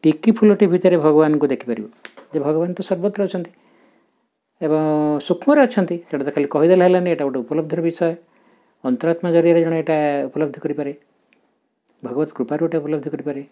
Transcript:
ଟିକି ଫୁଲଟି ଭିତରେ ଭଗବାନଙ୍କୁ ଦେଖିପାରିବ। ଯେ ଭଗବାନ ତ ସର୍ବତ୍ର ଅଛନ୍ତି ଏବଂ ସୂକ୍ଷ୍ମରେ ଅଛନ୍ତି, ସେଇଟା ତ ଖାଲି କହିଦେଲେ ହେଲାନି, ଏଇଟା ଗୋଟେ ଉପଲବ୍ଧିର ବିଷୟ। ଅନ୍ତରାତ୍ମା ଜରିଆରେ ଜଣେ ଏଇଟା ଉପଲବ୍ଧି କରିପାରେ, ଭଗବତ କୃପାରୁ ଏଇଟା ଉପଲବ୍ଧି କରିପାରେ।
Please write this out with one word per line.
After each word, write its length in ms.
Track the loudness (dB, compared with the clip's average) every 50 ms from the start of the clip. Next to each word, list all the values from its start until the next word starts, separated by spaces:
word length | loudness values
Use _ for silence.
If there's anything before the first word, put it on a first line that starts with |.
| 2
ଟିକି 260 | 2 0 2 2 2
ଫୁଲଟି 340 | 2 6 4 4 6 4 4
ଭିତରେ 300 | 2 2 2 4 4 2
ଭଗବାନଙ୍କୁ 500 | 4 4 4 6 6 4 4 2 2 0
ଦେଖିପାରିବ। 400 | 0 -2 -4 -4 -6 -6 -6 -8 -14 _ _ _ -20 _ -20 -20 _
ଯେ 100 | -6 -4
ଭଗବାନ 300 | -2 -2 -2 -2 -2 -4
ତ 80 | -6 -8
ସର୍ବତ୍ର 380 | -6 -6 -4 -2 -2 -4 -2 -2 -4
ଅଛନ୍ତି 280 | -4 -4 -6 -8 -10 _ _ _ _ _ _ _ _ _ _ _ _ _ _ _ _ _ _ _ _ _ _
ଏବଂ 200 | -2 0 0 0 0 0 0 0 0 0 -2 -2
ସୂକ୍ଷ୍ମରେ 400 | -2 -4 -4 -2 2 2 4 4
ଅଛନ୍ତି, 340 | 4 4 2 -2 -2 -2 -4 -8 -8
ସେଇଟା 200 | _ -6 -4 -4
ତ 60 | -4
ଖାଲି 160 | -2 -2 -2 0
କହିଦେଲେ 340 | 0 2 4 6 6 6 6
ହେଲାନି, 240 | 4 4 2 2 0
ଏଇଟା 140 | -2 -2 -2
ଗୋଟେ 140 | -4 -4 -4
ଉପଲବ୍ଧିର 420 | -6 -4 -4 -4 -4 -4 -4 -2
ବିଷୟ। 280 | -2 -4 -2 -2 -2 -2 -2 -6 _ _ _ _ _ _ _ _ _ _ _ _ -4
ଅନ୍ତରାତ୍ମା 440 | -4 -4 -2 0 -2 -2 -2 -2 2
ଜରିଆରେ 280 | 2 4 4 6 4 4
ଜଣେ 140 | 2 2 -2 -2
ଏଇଟା 180 | -2 -2 0 0 0 0 -2 -2 -4
ଉପଲବ୍ଧି 320 | -6 -4 -4 -4 -4 -6 -8
କରିପାରେ, 320 | -8 -8 -6 -6 -6 -8 -10 -12 _ _ _ _ _ _ _ _ _ _ _ _ _ _ _ _ _ _ _ _
ଭଗବତ 260 | -14 -8 -4 -4 -4 -6
କୃପାରୁ 300 | -4 -8 -6 -6 -4 -4 -2
ଏଇଟା 140 | -2 -2 -4
ଉପଲବ୍ଧି 300 | -4 -4 -6 -6 -6 -8
କରିପାରେ। 320 | -10 -8 -8 -8 -8 -10 -12 _